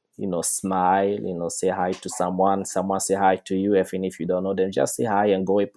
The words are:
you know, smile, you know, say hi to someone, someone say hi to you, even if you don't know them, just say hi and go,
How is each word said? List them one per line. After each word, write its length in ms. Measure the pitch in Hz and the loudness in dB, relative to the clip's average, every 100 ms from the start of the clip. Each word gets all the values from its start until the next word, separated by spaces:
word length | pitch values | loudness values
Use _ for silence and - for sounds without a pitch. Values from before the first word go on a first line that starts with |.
| _ - | _ -8
you 120 | 98 | -4
know, 140 | 87 | -2
smile, 640 | - - 95 95 90 98 101 | -2 -4 -2 2 4 4 2
you 260 | 104 95 | -2 -4
know, 140 | 87 85 | -4 -6
say 200 | - 78 | -2 -2
hi 240 | 95 90 | 0 -2
to 160 | 92 92 | -4 -6
someone, 560 | - 90 92 95 98 | -4 -2 2 2 2
someone 360 | 95 95 95 95 | -2 -4 -2 -2
say 140 | - | 0
hi 220 | 95 95 95 | 2 4 2
to 200 | - 95 | 0 -2
you, 200 | 101 98 | 2 2
even 280 | 92 95 | 2 -4
if 160 | 92 - | -6 -4
you 60 | 85 | -2
don't 180 | 90 | -2
know 100 | 95 | 0
them, 160 | 98 - | 0 0
just 260 | 95 131 - | 0 -2 0
say 80 | |
hi 220 | 120 101 104 | 0 2 2
and 200 | 95 95 | 2 2
go, 180 | 101 101 | 0 0